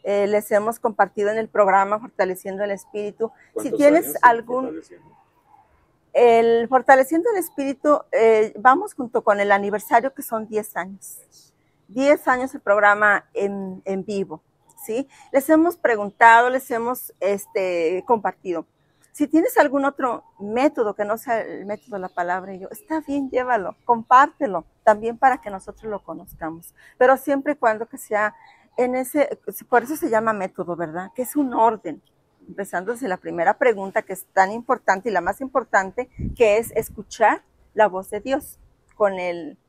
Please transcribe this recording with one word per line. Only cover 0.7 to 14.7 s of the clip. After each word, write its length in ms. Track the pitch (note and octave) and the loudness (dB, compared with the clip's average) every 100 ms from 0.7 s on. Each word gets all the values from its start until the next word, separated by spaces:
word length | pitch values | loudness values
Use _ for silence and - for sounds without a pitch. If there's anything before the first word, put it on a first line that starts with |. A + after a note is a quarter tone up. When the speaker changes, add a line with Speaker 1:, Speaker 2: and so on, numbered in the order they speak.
| A#3 | -4
Speaker 1:
compartido 520 | A#3 G#3 G3 - G3+ | -6 0 -2 0 -2
en 80 | A3 | -2
el 100 | A3 | -4
programa 500 | - G3+ F#3+ G3 G#3+ | 2 4 4 2 -2
Fortaleciendo 640 | A3+ - F#3+ F3+ G3+ F#3+ | -6 -4 -4 -4 -10 -8
el 80 | G#3 | -6
Espíritu. 600 | G3 - G#3+ G#3 - A3 _ _ | -8 -10 -10 -10 -6 -8 _ _
Si 60 | |
Speaker 2:
¿Cuántos 240 | - C4 - | -8 -2 4
Speaker 1:
tienes 280 | C#4+ D#4 - | 6 4 0
Speaker 2:
años 100 | - | 4
Speaker 1:
algún 440 | A#3+ A#3 A#3 B3 | 4 4 -2 -6
Speaker 2:
Fortaleciendo? 520 | C4 D#4+ - F3 _ _ _ _ _ _ _ _ _ _ _ | -6 -10 -16 -20 _ _ _ _ _ _ _ _ _ _ _
Speaker 1:
El 560 | - A#3+ A#3 A3+ A#3 A#3 | 4 6 6 4 2 2
Fortaleciendo 600 | C4 B3 C4+ C4 D#4+ A#4 | 2 6 4 4 0 0
el 80 | G4+ | -2
Espíritu, 640 | E4 - C#4 C4+ - G3 - | -4 -6 -6 -2 0 0 0
eh, 400 | F#3 A3+ A3 A3 - | 2 4 4 2 2
vamos 340 | B3+ D4 G4+ | 2 2 -2
junto 320 | - A#3+ A#3 | -10 -6 -2
con 160 | A3+ G3+ | 0 0
el 100 | G3+ | 2
aniversario, 600 | G3+ G3+ G3+ - A#3 C4 | 2 0 -6 0 0 0
que 100 | - | -10
son 240 | - A3 A3 | -8 -8 -6
diez 300 | G#3+ G#3 - | -8 -6 -12
años. 420 | F#3 G3 - - _ _ _ _ _ _ _ | -12 -16 -20 -20 _ _ _ _ _ _ _
Diez 400 | G#3 C#4 D4 - | 0 2 2 2
años 260 | B3+ C4 | -2 -2
el 60 | - | -8
programa 640 | - G3+ G#3 G3+ G#3 G3+ _ | 0 4 6 4 4 2 _
en, 480 | - G3 G3+ F#3+ F#3+ - | -6 -6 -6 -10 -10 -8
en 180 | G3 | -8
vivo, 380 | F#3 G3+ F#3+ D#3 _ _ _ | -6 -6 -6 -10 _ _ _